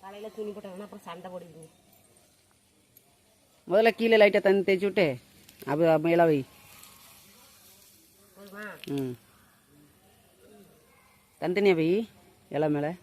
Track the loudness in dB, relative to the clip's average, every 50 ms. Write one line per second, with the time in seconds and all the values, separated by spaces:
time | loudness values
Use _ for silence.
0 | -20 -18 -18 -14 -16 -14 -12 -10 -10 -10 -10 -12 -14 -16 -14 -14 -16 -16 -18 -18
1 | -16 -16 -16 -16 -14 -14 -14 -14 -16 -16 -20 -20 -20 -20 _ _ _ _ _ _
2 | _ _ _ _ _ _ _ _ _ _ _ _ _ _ _ _ _ _ _ _
3 | _ _ _ _ _ _ _ _ _ _ _ _ _ 0 2 4 4 4 2 2
4 | 0 2 6 6 6 6 6 2 2 4 2 2 2 2 0 0 0 -2 0 2
5 | 0 0 0 -4 _ _ _ -20 _ -20 -20 _ -8 -6 -2 0 2 4 2 2
6 | 2 2 2 4 4 4 2 0 -2 -6 -16 -20 -20 -20 -20 -20 -20 -20 -20 -20
7 | -20 -20 -20 -20 -20 -20 -20 -20 -20 -20 -20 -20 _ -20 -20 -20 -20 _ _ _
8 | _ _ _ _ _ _ _ -20 -20 -20 -18 -16 -16 -16 -16 -16 -12 -8 -6 -6
9 | -6 -6 -8 -12 _ _ _ _ _ _ _ _ _ _ _ _ -20 _ _ _
10 | _ _ _ _ _ _ _ _ -20 -20 -20 -20 -20 -20 _ _ _ _ _ _
11 | _ _ _ _ _ _ _ _ -6 -4 -2 2 2 2 2 2 2 0 0 -2
12 | -2 -6 -14 -20 -20 -20 _ _ _ _ -4 -2 -2 0 0 -2 -4 -6 -8 -10